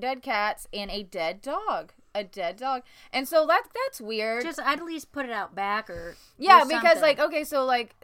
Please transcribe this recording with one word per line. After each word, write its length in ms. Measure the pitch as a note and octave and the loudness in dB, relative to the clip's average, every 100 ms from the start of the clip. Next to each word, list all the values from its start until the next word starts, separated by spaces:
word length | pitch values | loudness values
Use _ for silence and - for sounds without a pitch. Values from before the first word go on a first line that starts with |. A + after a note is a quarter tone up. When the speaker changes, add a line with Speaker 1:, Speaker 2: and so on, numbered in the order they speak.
Speaker 1:
dead 200 | B3 C4 | -8 -8
cats 460 | C4+ G#3+ G#3+ - - | -4 -2 -2 -4 -10
and 160 | G#3 G3 | -10 -8
a 140 | G3+ | -10
dead 380 | G3 F#3 E3 G3 | -10 -6 -6 -6
dog. 500 | C4+ E4+ G#4+ G3 - _ _ | -8 -6 -4 -6 -8 _ _
A 100 | G#3 | -10
dead 320 | F#3 G3+ E3+ G3 | -10 -8 -8 -6
dog. 260 | C4 C4 - - - | -6 -6 -8 -20 -8
And 160 | B3+ C4+ | -6 2
so 180 | E4 D#4 | 2 4
that, 160 | F#4 - | 2 0
that's 280 | A#4 C5+ - | -6 -6 -6
weird. 420 | G#3+ A3 A3 A#3 | -8 -4 -2 -4
Speaker 2:
Just 160 | C#4+ D#4+ | -6 -4
at 240 | C4 D4+ | -2 -2
least 280 | E4+ D#4+ - | -6 -12 -10
put 140 | C#4+ B3+ | -10 -8
it 40 | |
out 240 | A3 F#3 | -6 -8
back 340 | F3+ G3 G#3+ G#3+ | -6 -4 -4 -6
or 280 | E3+ E3+ - - _ | -12 -14 -16 -20 _
Speaker 1:
Yeah, 240 | E4+ F4 | 8 8
Speaker 2:
do 60 | C#4 | 8
Speaker 1:
because, 120 | D#4+ E4+ D#4+ | 4 4 6
Speaker 2:
something. 40 | |
Speaker 1:
like, 180 | D#4 C#4 | 4 4
okay, 240 | D4+ D4+ | 0 0
so, 200 | D4+ C#4+ | -2 -2
like, 300 | C4 B3 A3+ _ | 2 0 -2 _